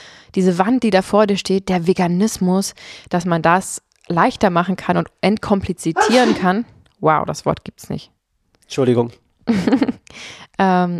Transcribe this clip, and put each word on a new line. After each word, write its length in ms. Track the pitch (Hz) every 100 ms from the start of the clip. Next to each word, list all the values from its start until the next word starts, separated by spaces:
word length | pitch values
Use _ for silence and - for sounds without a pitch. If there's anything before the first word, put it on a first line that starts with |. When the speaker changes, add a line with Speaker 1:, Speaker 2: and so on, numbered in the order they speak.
| - - - -
Speaker 1:
diese 220 | 185 175
Wand, 260 | 190 254
die 60 | 226
da 120 | 190
vor 260 | 185 202 214
dir 100 | 196
steht, 320 | - 190 190
der 160 | 185 165
Veganismus, 840 | 185 175 175 220 - 185 185 196 - - - -
dass 160 | 180 180
man 160 | 170
das 400 | 156 180 190 - - _ -
leichter 400 | 170 220 - 202
machen 260 | 170 180 185
kann 220 | - 175
und 120 | 165 _
entkomplizieren 1120 | 185 214 - 196 - 180 - 165 - 247 247 -
Speaker 2:
<laughs> 60 |
Speaker 1:
kann. 240 | 185 196 240 _ _ _
Wow, 260 | 151 151 -
das 200 | 156 -
Wort 180 | -
gibt's 260 | - - -
nicht. 220 | - - _ _ _ _ _
Speaker 2:
Entschuldigung. 480 | _ - 127 120 120 - _ _ -
Speaker 1:
<laughs> 40 | 214 170 240 - - _ - - - - -
Ähm, 400 | 190 180 180 175